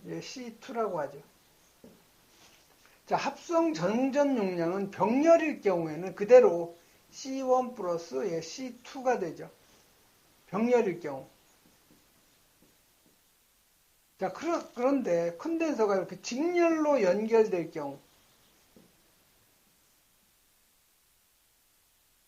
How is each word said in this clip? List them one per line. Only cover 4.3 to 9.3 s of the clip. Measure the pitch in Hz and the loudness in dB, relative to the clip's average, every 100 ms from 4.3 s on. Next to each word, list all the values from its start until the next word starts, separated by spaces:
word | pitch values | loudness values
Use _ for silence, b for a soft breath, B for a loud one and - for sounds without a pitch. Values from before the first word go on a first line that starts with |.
| 254 | 2
용량은 | 190 175 165 190 196 | 0 0 -2 -2 -4
병렬일 | - 190 254 320 330 320 240 | -2 0 4 6 6 4 -2
경우에는 | 202 175 160 156 185 | 0 0 -2 -6 -8
그대로 | 180 202 254 214 170 170 B B B _ | -6 8 10 10 4 -4 B B B _
씨원 | - 269 269 262 254 247 | -16 -10 -6 2 2 0
플러스, | 226 180 170 - 262 202 | -6 -6 -6 -6 -6 -4
예, | 165 | -6
씨투가 | 160 - 262 - - 277 254 226 | -8 -12 -12 -14 -16 -6 -2 -2
되죠. | 170 | -4